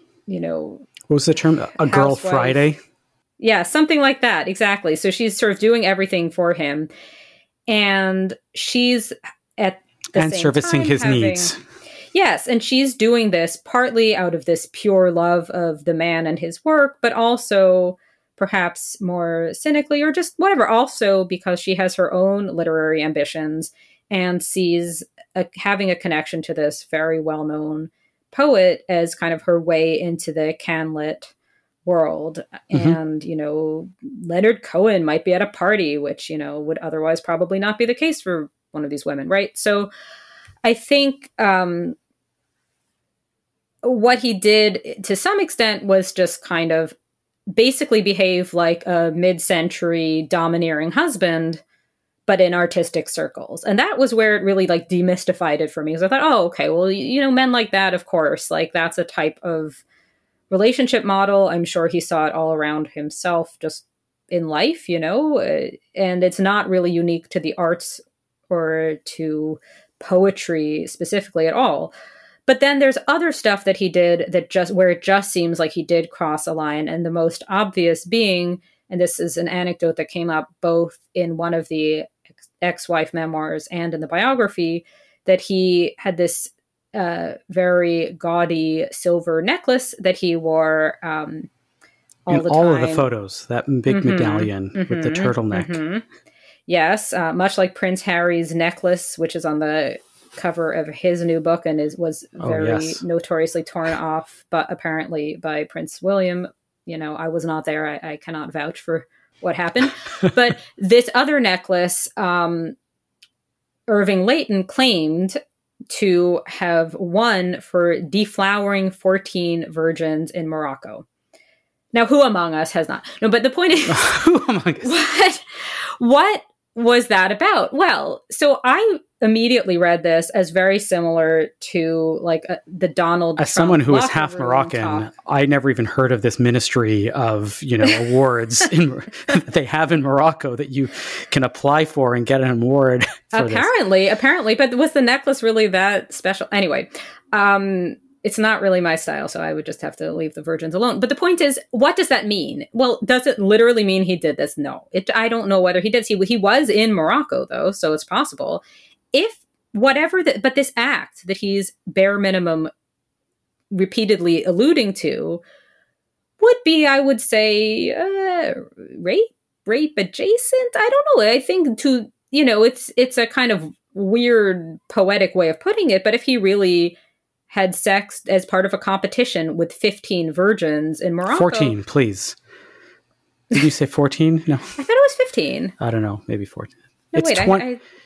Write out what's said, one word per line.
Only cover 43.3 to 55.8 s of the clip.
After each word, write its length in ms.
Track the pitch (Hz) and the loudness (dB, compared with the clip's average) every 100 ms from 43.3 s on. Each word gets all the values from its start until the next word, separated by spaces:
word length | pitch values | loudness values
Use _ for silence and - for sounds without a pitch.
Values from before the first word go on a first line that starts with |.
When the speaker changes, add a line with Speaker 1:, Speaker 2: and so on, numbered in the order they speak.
| _ _ _ _ - | _ _ _ _ -4
Speaker 1:
what 380 | 247 247 240 240 | 0 2 4 2
he 120 | 247 | 0
did 680 | 196 208 214 214 185 - - | 0 4 4 4 0 -10 -12
to 120 | 190 196 | -4 -2
some 240 | 359 392 | 0 0
extent 440 | 370 - 220 202 | -2 0 -2 0
was 280 | 196 190 185 | 2 2 2
just 300 | - 175 - | 0 -2 -2
kind 280 | - 170 165 | -4 -2 0
of 220 | 160 160 - _ _ _ _ - | 0 -2 -8 _ _ _ _ -4
basically 480 | 196 247 262 302 220 | 2 2 2 0 2
behave 520 | 196 190 190 180 180 | 2 2 2 0 -2
like 320 | 170 170 170 190 | 0 0 0 0
a 240 | 175 165 | 0 0
mid-century 1080 | 160 185 170 - 170 170 - 170 170 160 160 151 | 2 0 0 0 0 -2 -2 -2 0 0 -2 0
domineering 640 | 175 165 170 165 151 160 | 0 2 0 0 -2 -2
husband, 720 | 254 339 208 175 165 160 165 _ _ _ _ _ _ - | 0 -2 0 0 0 -4 -6 _ _ _ _ _ _ 0
but 140 | 190 | 4
in 140 | 180 | 4
artistic 540 | 175 175 175 170 165 - | 4 0 0 -2 -4 -6
circles. 560 | - 156 - - - | -6 -6 -8 -14 -8
And 140 | - 202 | -2 0
that 180 | 359 302 | 0 2
was 160 | 254 | 2
where 220 | 226 214 208 | 4 2 2
it 80 | |
really, 240 | 196 196 180 | 2 0 2
like, 200 | 175 - | 0 0
demystified 720 | 180 180 180 - 175 165 151 | 0 2 0 -2 -2 0 -2
it 100 | 151 | -2
for 100 | 165 | -4